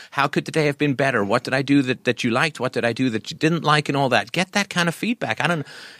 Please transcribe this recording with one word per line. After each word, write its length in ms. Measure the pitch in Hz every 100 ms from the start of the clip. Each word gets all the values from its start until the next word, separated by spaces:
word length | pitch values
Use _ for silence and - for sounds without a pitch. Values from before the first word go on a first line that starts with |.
| -
"How 160 | - 143
could 180 | 170 139
today 200 | 160 147
have 120 | 139
been 160 | 147
better? 300 | 127 135 123
What 180 | 101 120
did 100 | -
I 80 | 127
do 200 | 135 143
that, 220 | 127 127
that 180 | - 120
you 80 | 120
liked? 300 | 120 160 -
What 120 | 127
did 120 | 123
I 80 | 117
do 180 | 117 131
that 220 | 110 -
you 40 | -
didn't 280 | 156 170
like?" 240 | 151 151 151
and 80 | 139
all 140 | 135
that. 200 | 117 101
Get 220 | 165 185
that 180 | 202 196
kind 180 | 180 170
of 60 |
feedback. 460 | - 208 240 120 110
I 60 | 147
don't, 180 | 165 - - -